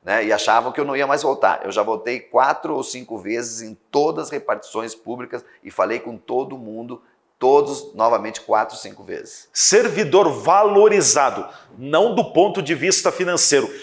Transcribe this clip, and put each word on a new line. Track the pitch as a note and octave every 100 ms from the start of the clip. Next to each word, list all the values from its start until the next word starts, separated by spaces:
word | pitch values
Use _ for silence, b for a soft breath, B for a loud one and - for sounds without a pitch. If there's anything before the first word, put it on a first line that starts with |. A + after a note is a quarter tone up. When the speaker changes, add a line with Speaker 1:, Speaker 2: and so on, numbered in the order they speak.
Speaker 1:
né? | F2+ G#2+
E | G#2+
achavam | G#2 - A2+ B2
que | B2
eu |
não | C#3+ C3+
ia | C#3
mais | D3
voltar. | D3 - G2 E2+
Eu | F#2+
já | G2+
voltei | G#2 A2 A2+ B2
quatro | - A#2+ C3+ D#3 D#3+
ou | C#3+
cinco | C3 B2+ A#2+ A2
vezes | F#2+ A#2 A#2 A2+
em | A2+ G#2+ _
todas | C#3+ D3+ D#3+ D3+
as |
repartições | D3 - G#2+ - A2 A2+
públicas | A2+ - B2 A#2+ A#2+ - b
e | -
falei | - G#2 A#2+
com | A#2+ A2+
todo | - B2 C3+ C3
mundo, | A2 A2 A#2+ A#2+ b b _ -
todos, | B2+ C#3+ C#3+ C3+ -
novamente, | - A2+ A2+ G#2+ -
quatro, | - G#2+ A2+ -
cinco | G#2 F#2+
vezes. | F#2 F2 - - -
Speaker 2:
Servidor | - - G3+ A#3 F3 F3 F#3 F3
valorizado, | A#2 A#2 F#3+ G#3 G3+ G#3+ G3+ D#3+ D3+ C3+ G#2 - B B -
não | C3+ D#3+ A3+
do | F3+ -
ponto | - G3+ G3
de | D3
vista | D#3+ E3+ F#3+ F#3
financeiro, | E3 F3+ F3 - C#3 A2+ B